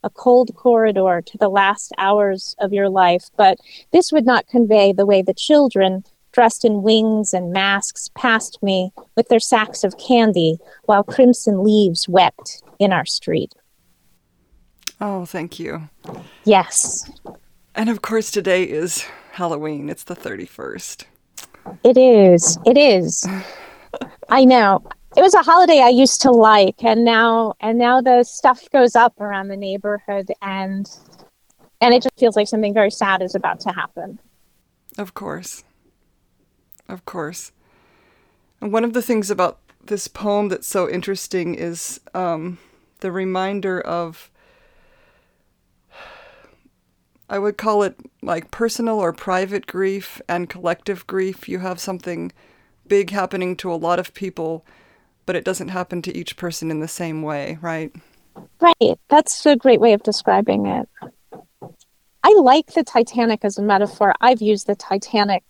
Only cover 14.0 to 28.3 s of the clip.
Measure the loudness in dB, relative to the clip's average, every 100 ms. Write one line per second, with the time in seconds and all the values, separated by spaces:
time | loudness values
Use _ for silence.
14 | _ _ _ _ _ _ _ _ -20 _
15 | -10 -10 -10 -12 -12 -12 -12 -12 -16 _
16 | -20 -20 -20 _ 2 2 2 -6 -6 -10
17 | -14 -20 -20 -20 _ _ _ -6 -4 -4
18 | -4 -4 -4 -6 -2 -2 -2 -4 -6 -8
19 | -12 -20 _ -8 -6 -6 -8 -10 -10 -14
20 | -14 -14 -12 -12 -16 -14 -14 -12 -16 -18
21 | -20 _ _ -20 -20 _ -20 0 4 6
22 | 6 8 8 6 4 0 2 4 4 4
23 | 0 -6 -8 -10 -12 -20 -20 -20 _ -16
24 | -16 _ 0 6 6 6 4 2 -4 -20
25 | _ 4 6 6 6 6 6 8 6 6
26 | 4 4 4 6 6 6 4 2 0 2
27 | 4 4 2 0 -2 -4 -4 0 2 2
28 | 4 4 2